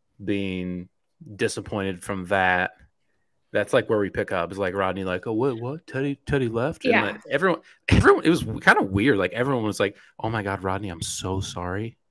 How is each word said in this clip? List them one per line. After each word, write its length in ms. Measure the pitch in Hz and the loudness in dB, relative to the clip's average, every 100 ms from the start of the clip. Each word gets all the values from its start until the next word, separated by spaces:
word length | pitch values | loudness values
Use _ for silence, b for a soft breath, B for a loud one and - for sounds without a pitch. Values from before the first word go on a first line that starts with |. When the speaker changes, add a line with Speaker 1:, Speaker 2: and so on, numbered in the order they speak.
| _ - | _ -12
Speaker 1:
being 640 | 101 101 98 92 90 90 87 _ _ - - 101 | -4 -2 -2 -4 -4 -6 -10 _ _ -20 -14 -4
disappointed 680 | 117 - - 104 95 90 | -4 -4 -6 -4 -4 -4
from 220 | - 98 90 | -6 -6 0
that. 440 | 98 92 90 92 - - _ _ _ _ _ _ | 2 4 4 0 -4 -20 _ _ _ _ _ _
That's, 200 | 107 104 | -4 2
like, 160 | 131 - | 2 4
where 100 | 107 | 2
we 100 | 98 | 0
pick 220 | - 101 | -2 -2
up. 180 | 95 85 | 0 -2
It's 100 | 95 | -2
like 160 | 92 98 | -2 0
Rodney, 280 | 95 92 | 0 0
like, 240 | 92 90 120 | -2 -4 -2
"Oh, 60 | |
what, 260 | 110 139 113 | 0 0 -2
what? 260 | 123 160 - | -6 -10 -8
Teddy, 320 | 131 143 139 - | -4 -4 -6 -2
Teddy 220 | 143 120 | 0 0
left?" 380 | 113 135 - - | 0 -2 -2 0
And, 60 | |
Speaker 2:
Yeah. 100 | 220 | 2
Speaker 1:
like, 180 | 101 - - | 0 -4 -4
everyone, 320 | 143 185 165 - b - | 0 0 0 -6 b 2
everyone, 340 | - 262 403 | 4 4 4
it 60 | - | 2
was 140 | 165 117 - | 2 0 0
kind 160 | - 392 | 4 4
of 140 | 151 | 4
weird. 260 | 98 127 101 | 2 4 4
Like, 160 | 92 | 2
everyone 300 | 113 127 127 107 | 0 0 0 0
was 140 | - | 0
like, 180 | 101 - b b | 0 -2 b b
"Oh 100 | 113 | -2
my 120 | 113 | -2
God, 220 | 101 98 | -2 -2
Rodney, 240 | 92 98 101 | -2 -2 -4
I'm 120 | 85 | -8
so 400 | - - 92 92 | -8 -6 -4 -2
sorry. 560 | 95 90 90 95 117 - _ | -4 -6 -6 -4 -6 -12 _